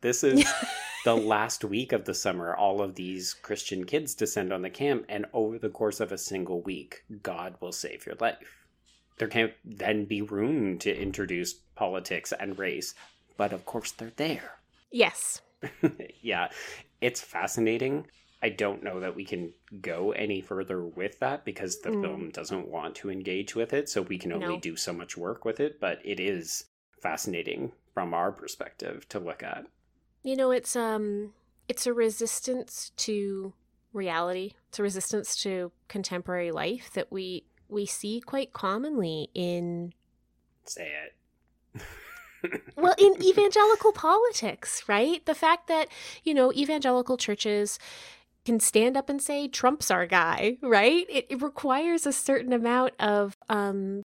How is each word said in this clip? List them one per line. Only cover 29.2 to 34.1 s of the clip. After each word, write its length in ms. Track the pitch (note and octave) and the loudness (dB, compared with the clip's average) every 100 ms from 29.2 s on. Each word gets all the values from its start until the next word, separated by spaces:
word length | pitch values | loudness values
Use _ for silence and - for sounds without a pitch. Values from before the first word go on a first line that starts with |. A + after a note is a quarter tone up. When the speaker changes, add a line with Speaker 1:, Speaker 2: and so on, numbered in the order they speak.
| E2+ - | -8 -8
Speaker 1:
at. 220 | - - - _ _ _ _ _ | -10 -10 -12 _ _ _ _ _
Speaker 2:
You 120 | C4 C4 | -6 0
know, 160 | C4 | 2
it's, 240 | B3+ B3 B3 | 2 0 -2
um, 580 | A3+ A3 G#3 G3+ G#3 _ _ _ - | -2 -2 -2 -4 -6 _ _ _ -8
it's 200 | B3 B3 | -4 -2
a 60 | |
resistance 1000 | A#3+ A3+ G#3+ A3+ - - B3+ - - - - | 2 2 2 -4 -4 -4 -4 -6 -12 -12 -6
to 560 | - G#3 G3+ G3 G3 - _ _ _ | -4 -2 -2 -4 -8 -12 _ _ _
reality. 600 | G#3 F#3 | -6 -2